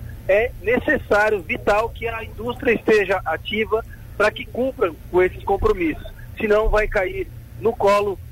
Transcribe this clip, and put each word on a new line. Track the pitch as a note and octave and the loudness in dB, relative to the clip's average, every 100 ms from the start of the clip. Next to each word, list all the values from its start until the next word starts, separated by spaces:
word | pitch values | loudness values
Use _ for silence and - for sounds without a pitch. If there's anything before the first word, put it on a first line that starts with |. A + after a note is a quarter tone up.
| - - - | -10 -10 2
é | G3+ B3 - | 2 2 -4
necessário, | G#3+ B3 - C4 - G#3 G#3+ G#3 | -2 0 2 -2 2 2 2 0
vital, | F#3+ - A3 G#3 A3+ | -4 -4 2 2 0
que | - A3+ | -6 -8
a | A3+ | -8
indústria | A3 - A#3+ A#3 A#3+ | -10 -8 -8 -2 0
esteja | G#3+ - G#3+ F#3 F#3+ | 2 4 4 4 0
ativa | - D#3+ - G#3+ G#3 A3 - - - - | -2 -4 -4 -2 0 -2 -2 -16 -14 0
pra | G#3+ | 0
que | G#3+ | 0
cumpra | - A3+ C4 - F3+ - - | -8 -2 -2 0 -2 -2 0
com | F3+ | 2
esses | F#3 - | 2 0
compromissos. | - G3 - F#3+ E3 - - - - - | -2 0 2 2 0 -2 -10 -14 -14 -6
Senão | G#3+ G#3 A3 | 2 4 4
vai | G#3 G#3+ | 2 2
cair | G#3 F#3 F#3+ F3+ - - - | 0 -2 -4 -8 -10 -16 -2
no | A3+ | -2
colo | - G3 G#3 G#3 F3+ - | 4 4 6 2 -4 -6